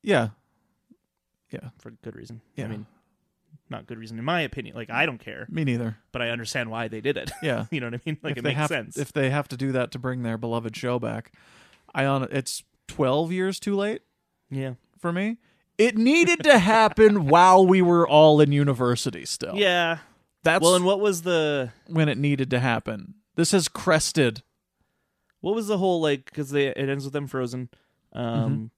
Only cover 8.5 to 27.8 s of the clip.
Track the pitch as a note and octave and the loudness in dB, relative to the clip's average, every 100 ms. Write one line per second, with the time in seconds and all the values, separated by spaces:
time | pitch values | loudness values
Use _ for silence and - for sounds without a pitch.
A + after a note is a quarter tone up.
8.5 | C3+ D3+ D3+ G#2+ - C#3+ - C3+ C#3+ C#3 | -4 -4 -4 -8 -10 -6 -2 -2 -2 -6
9.5 | B2+ C3+ B2+ B2 C3 B2+ B2+ A#2+ A2+ A#2 | -6 -4 -2 -4 -6 -8 -6 -6 -6 -6
10.5 | A#2 A2+ G#2+ B2 B2 A2+ A2 - _ _ | -6 -6 -8 -6 -4 -6 -8 -12 _ _
11.5 | _ _ _ _ - C3+ C#3 C3 C#3 C3 | _ _ _ _ -4 0 0 -2 -6 -6
12.5 | - _ _ - - C3+ C#3+ E3 F#3 F#3 | -12 _ _ -18 -2 0 0 -2 -4 -4
13.5 | F#3+ - G3+ G#3 A3+ _ _ _ _ _ | -4 -4 -4 -4 -6 _ _ _ _ _
14.5 | C3+ C3+ B2 _ _ E3+ F3 G#3 A#3 _ | -8 -8 -12 _ _ -6 -4 -4 -6 _
15.5 | _ _ - A3+ A3 A#3 D#4+ E4+ E4+ D4+ | _ _ 2 2 4 4 4 4 4 6
16.5 | B3+ F#3 A3 A3 G#3+ G#3+ G#3 C#3+ E3+ F#3 | 6 6 4 4 6 6 6 4 6 8
17.5 | F#3 F#3 F#3+ F3 F3 E3+ D3+ D#3 D3+ D3 | 8 8 6 6 4 6 8 8 8 6
18.5 | C#3+ C#3+ B2 B2 A#2+ B2+ F#2 - - - | 4 2 0 0 0 -4 -8 -12 -10 -6
19.5 | F#3 G3+ F3 E3+ E3 - _ _ _ E3 | -2 0 2 0 -4 -10 _ _ _ 0
20.5 | E3 E3+ F3+ F3+ G3 G#3 F3 E3+ E3+ D#3 | 4 4 4 2 2 0 -2 -2 0 0
21.5 | C#3+ B2 - - E3 D3+ B2 C#3+ C#3 B2+ | -2 -6 -10 -6 0 0 0 -2 -2 -2
22.5 | B2 C3 A2+ - G#2+ - - _ - E3 | -2 -2 -4 -6 -12 -14 -20 _ -4 0
23.5 | G3 D3+ - - D#3 - E3 B2+ A2 _ | 0 0 -6 0 0 0 0 -2 -2 _
24.5 | _ _ _ _ _ _ _ _ _ E3 | _ _ _ _ _ _ _ _ _ -4
25.5 | A3 G#3 G#3 F#3+ F3 D#3 C#3+ - - C#3 | -4 -2 -2 0 0 0 -2 -6 -12 -4
26.5 | C#3+ C#3 - C3+ C#3 C#3 C#3+ C#3 C3 B2 | 0 0 -2 -4 -4 -6 -8 -8 -6 -6
27.5 | B2+ B2 _ | -8 -12 _